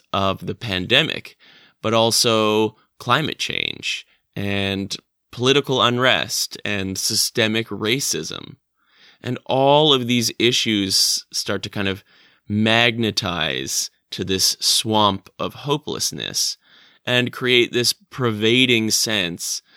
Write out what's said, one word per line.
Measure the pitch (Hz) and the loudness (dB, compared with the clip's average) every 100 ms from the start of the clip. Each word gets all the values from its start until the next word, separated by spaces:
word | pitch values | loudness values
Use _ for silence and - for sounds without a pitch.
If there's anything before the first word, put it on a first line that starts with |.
| - | -4
of | 95 98 92 87 | -2 -2 -2 -6
the | |
pandemic, | 104 117 92 92 127 156 - - - _ - _ _ | -10 -6 -4 2 2 2 -4 -10 -20 _ -20 _ _
but | 110 | 0
also | 113 113 107 120 110 107 107 110 - _ _ | 2 4 2 2 2 4 2 2 -2 _ _
climate | - 127 151 - | -2 0 0 -6
change | - 50 50 50 - - - _ _ - | -6 -4 -6 -6 -8 -8 -10 _ _ -8
and | 101 101 98 98 98 - - _ _ | -4 -2 -2 -4 -6 -8 -14 _ _
political | - 123 139 139 131 | -2 2 2 2 2
unrest | 113 120 127 101 87 - - - | 2 4 2 2 0 -4 -6 -8
and | 101 101 95 92 | -6 -4 -4 -4
systemic | - 107 - - 110 110 113 | -2 -2 -2 0 0 0 -4
racism. | 101 107 131 - - 160 - - - _ _ _ _ - _ | -4 -2 0 0 -4 -6 -10 -14 -20 _ _ _ _ -20 _
And | - 127 | -8 -8
all | - 123 135 147 156 | -2 2 6 6 6
of | 135 120 | 4 2
these | 123 113 - | 0 0 2
issues | 113 127 117 107 98 98 - - - | 2 2 0 0 0 2 0 -2 -6
start | - - 101 | -8 -4 -6
to | 101 | -6
kind | - 98 | -4 -4
of | 95 - _ _ _ _ | -4 -10 _ _ _ _
magnetize | 104 110 113 120 117 113 98 98 87 78 65 67 - - - _ | 0 4 4 4 2 -2 -2 -4 -2 -2 -4 -4 -4 -6 -10 _
to | - | -8
this | 92 95 - - | -4 0 0 0
swamp | - - 110 107 104 98 - _ | 0 0 2 4 4 2 -8 _
of | 92 | -8
hopelessness | - 143 143 - - - 76 50 - - - _ _ _ _ | -8 -4 -4 -4 -6 -6 -6 -8 -4 -4 -6 _ _ _ _
and | - 123 123 | -2 0 0
create | - 123 123 117 | -2 2 4 4
this | 107 117 | 2 0
pervading | - _ - 123 107 110 123 127 117 110 | -2 _ -4 -2 0 2 4 4 2 2
sense | - - 107 87 85 - - - | -2 0 -2 -2 -6 -8 -8 -12